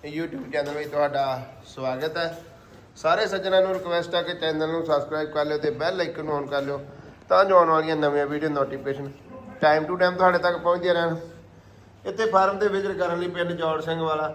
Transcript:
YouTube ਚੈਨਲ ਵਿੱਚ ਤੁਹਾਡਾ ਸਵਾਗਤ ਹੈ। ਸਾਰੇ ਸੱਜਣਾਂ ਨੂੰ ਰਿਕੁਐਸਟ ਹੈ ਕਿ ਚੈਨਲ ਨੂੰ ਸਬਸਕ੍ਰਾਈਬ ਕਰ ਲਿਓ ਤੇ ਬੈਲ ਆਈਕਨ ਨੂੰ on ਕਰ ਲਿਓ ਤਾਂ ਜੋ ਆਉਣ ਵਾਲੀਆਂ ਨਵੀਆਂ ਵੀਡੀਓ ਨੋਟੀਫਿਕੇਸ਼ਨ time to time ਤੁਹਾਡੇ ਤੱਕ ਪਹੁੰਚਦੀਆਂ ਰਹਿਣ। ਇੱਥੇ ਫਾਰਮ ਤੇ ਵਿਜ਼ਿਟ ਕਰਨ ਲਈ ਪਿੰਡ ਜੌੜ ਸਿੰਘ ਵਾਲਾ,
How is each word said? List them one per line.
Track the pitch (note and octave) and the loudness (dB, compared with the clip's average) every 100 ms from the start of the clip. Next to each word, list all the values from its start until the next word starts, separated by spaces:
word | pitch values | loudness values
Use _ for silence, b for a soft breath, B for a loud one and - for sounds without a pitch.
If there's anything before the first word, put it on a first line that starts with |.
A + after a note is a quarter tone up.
| D3 | -8
YouTube | - E3+ C4+ C3 | -8 -6 -8 -6
ਚੈਨਲ | D3 D3 D3 | -4 -4 -6
ਵਿੱਚ | D3 | -4
ਤੁਹਾਡਾ | C#3+ D3 C#3+ C3+ B2+ B2 - - | 0 0 0 -2 -4 -8 -18 -20
ਸਵਾਗਤ | - C3 B2+ D#3 E3 | -8 -6 -4 -4 -4
ਹੈ। | E3 - - - B B B - | -6 -6 -18 -20 B B B -4
ਸਾਰੇ | D#3 F#3 G#3 | 2 2 2
ਸੱਜਣਾਂ | F#3+ F#3+ F#3+ | 0 4 4
ਨੂੰ | F#3+ | 4
ਰਿਕੁਐਸਟ | F#3 F3+ F3 E3+ F3 | 0 0 -2 0 -2
ਹੈ | |
ਕਿ | E3+ E3+ | -2 -4
ਚੈਨਲ | D#3+ D#3 D#3 | -2 0 -2
ਨੂੰ | E3 E3 | -2 0
ਸਬਸਕ੍ਰਾਈਬ | C#3+ C#3+ D#3 D3+ | 0 0 -4 -2
ਕਰ | D3+ D3 | -2 0
ਲਿਓ | D3+ | 0
ਤੇ | D3+ | -2
ਬੈਲ | C3 D#3+ F#3 | 0 -2 -2
ਆਈਕਨ | E3 - D3+ | -4 -4 -4
ਨੂੰ | D3 | -4
on | C#3 | -2
ਕਰ | C#3 | -4
ਲਿਓ | C#3 C#3 - B B B - | -2 -6 -10 B B B 2
ਤਾਂ | F#3 G3 | 4 8
ਜੋ | F#3 | 6
ਆਉਣ | E3 | 8
ਵਾਲੀਆਂ | D#3+ D#3 D#3 | 4 2 0
ਨਵੀਆਂ | D3 C#3+ C#3+ | 2 2 0
ਵੀਡੀਓ | D3 D#3 | -2 -2
ਨੋਟੀਫਿਕੇਸ਼ਨ | C#3+ C3+ C3+ C3+ C#3 C#3 - - - - - | 0 -2 -4 -6 -6 -8 -14 -18 -18 -18 0
time | D3+ D#3 D#3 | 4 4 0
to | F3+ | 2
time | F#3 F3+ | 0 4
ਤੁਹਾਡੇ | F#3 F3 | 4 4
ਤੱਕ | F3 E3+ | 0 0
ਪਹੁੰਚਦੀਆਂ | E3+ F3 F3 | 0 2 2
ਰਹਿਣ। | E3+ E3+ E3 - - - B B B B - G3 | 2 0 -4 -8 -18 -20 B B B B -12 -10
ਇੱਥੇ | G3 A3 | -2 2
ਫਾਰਮ | F#3+ F#3+ G3 | 4 4 2
ਤੇ | G#3 | 0
ਵਿਜ਼ਿਟ | G3 G3 F#3 | 0 -2 -2
ਕਰਨ | F3 E3+ | -2 -2
ਲਈ | F3+ | -4
ਪਿੰਡ | F3 E3+ | -4 -4
ਜੌੜ | E3+ D#3+ D#3+ | -2 -2 -2
ਸਿੰਘ | D#3+ E3 | -4 -4
ਵਾਲਾ, | D#3+ D#3 D3+ | -2 -2 -4